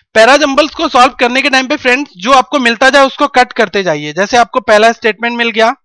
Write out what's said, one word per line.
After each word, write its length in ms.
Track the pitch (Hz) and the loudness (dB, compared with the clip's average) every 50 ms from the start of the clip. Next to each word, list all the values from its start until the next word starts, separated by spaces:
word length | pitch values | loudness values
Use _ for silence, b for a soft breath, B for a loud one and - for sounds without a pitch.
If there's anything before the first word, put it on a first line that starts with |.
| B B - | B B 0
पैरा 240 | 220 220 226 269 294 | 2 4 4 4 2
जंबल्स 380 | 302 285 269 262 311 302 - | 2 0 0 0 -2 -2 -2
को 120 | - 330 294 | -6 -6 -2
सॉल्व 240 | - 254 247 277 240 - | 2 2 2 2 0 -2
करने 220 | 262 240 247 269 | -4 -2 -2 -2
के 80 | 277 294 | -2 -2
टाइम 180 | 254 262 262 240 | -2 -2 -2 -4
पे 100 | 202 294 | -6 -4
फ्रेंड्स, 340 | - 254 247 262 285 - _ 180 | -2 -2 -2 -2 -4 -8 _ -10
जो 160 | 180 226 277 | -2 0 2
आपको 260 | 262 247 - - 294 | 2 2 0 -2 -2
मिलता 300 | 254 233 233 - 285 262 | -2 -2 0 0 0 2
जाए 160 | 262 285 269 | 4 4 2
उसको 220 | 269 - - 294 277 | 2 0 -2 -4 -2
कट 240 | - 254 247 - - | 0 0 0 0 0
करते 300 | - 226 196 - 202 196 | -4 -4 -4 -2 -4 -2
जाइए। 300 | 180 156 147 147 151 151 | -2 -4 -4 -6 -8 -6
जैसे 240 | 165 190 208 - 240 | -6 -4 -2 0 0
आपको 220 | 233 - - 254 | 0 0 -2 -6
पहला 300 | 220 - 220 208 214 226 | -2 2 2 4 4 2
स्टेटमेंट 460 | 233 - - 226 208 180 226 233 240 240 | 0 0 -4 -4 -4 -4 -6 -6 -4 -4
मिल 120 | 233 233 | -4 -4
गया 240 | 220 220 220 226 262 - _ | -2 0 0 0 -2 -4 _